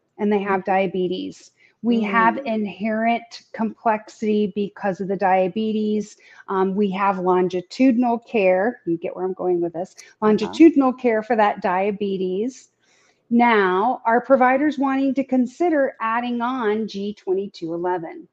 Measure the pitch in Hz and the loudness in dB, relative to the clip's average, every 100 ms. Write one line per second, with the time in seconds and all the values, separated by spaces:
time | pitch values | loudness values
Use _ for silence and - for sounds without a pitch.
0 | _ - 208 208 202 196 190 190 196 185 | _ -4 0 0 0 -2 0 0 0 -2
1 | 180 185 - - - _ _ _ 226 233 | -2 -4 -8 -14 -20 _ _ _ -2 0
2 | 202 226 226 220 233 220 208 185 220 220 | 0 2 2 2 -2 -4 -6 -6 -4 -2
3 | 226 233 233 - _ - 220 - 233 214 | 0 -2 -6 -20 _ -6 -6 -4 -2 -2
4 | 214 - 214 214 208 208 202 - 202 180 | -6 -6 -2 0 0 -2 -6 -4 -6 -4
5 | 190 190 196 190 185 214 220 214 214 214 | -4 -2 2 2 2 -2 -2 -2 -2 -2
6 | 202 - _ - - 190 190 190 208 185 | -4 -12 _ -18 -6 -2 0 0 -2 0
7 | 202 190 180 180 185 180 180 - 262 233 | -2 0 0 2 0 -2 -6 0 2 2
8 | 247 226 - 233 185 185 208 240 - 170 | 0 -4 -4 0 2 2 0 -4 -6 -6
9 | 180 - 185 185 180 175 170 165 190 - | -6 -6 -6 -4 -2 -2 -2 -6 -10 -14
10 | - _ 214 208 214 - 320 277 262 254 | -20 _ 2 2 0 6 6 6 2 0
11 | 240 220 214 226 208 196 208 185 202 202 | 0 0 0 2 2 0 -2 0 -2 -2
12 | 202 190 185 185 240 - - _ _ _ | -4 -2 -2 -2 -4 -8 -18 _ _ _
13 | _ _ - 233 240 214 190 185 226 254 | _ _ 0 2 4 4 4 2 0 0
14 | 233 233 240 262 247 262 302 254 269 269 | 2 2 4 4 4 2 0 0 -2 0
15 | 277 262 262 262 233 - 349 302 269 - | 0 -2 0 0 0 0 0 2 0 -2
16 | 226 233 247 240 240 262 220 214 214 196 | -4 -2 -4 -4 -4 -2 -2 -2 -4 -6
17 | 202 208 - 185 202 - 165 170 180 180 | -8 -8 -4 -4 -4 -8 -8 -4 -4 -4
18 | 165 165 170 | -6 -14 -20